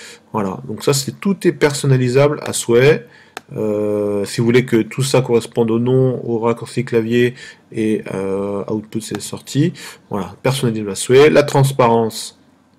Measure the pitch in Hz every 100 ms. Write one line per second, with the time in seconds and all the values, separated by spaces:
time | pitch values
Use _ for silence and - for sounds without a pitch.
0 | - - _ 110 98 92 135 107 - 139
1 | - - 196 196 185 - 151 143 139 131
2 | 127 131 147 147 - 110 - 117 135 165
3 | - - _ - - 120 107 104 104 104
4 | 104 104 98 - 113 127 131 113 110 -
5 | 135 131 131 117 - - 113 113 123 131
6 | 131 120 - 113 117 117 117 - 127 117
7 | 113 120 120 127 - - _ 113 110 107
8 | - 95 98 95 101 101 - 107 107 113
9 | - - - 101 - 139 165 170 - -
10 | _ 104 87 - 135 135 123 110 104 95
11 | - 127 151 156 143 143 135 135 120 117
12 | 110 - - - _ _ _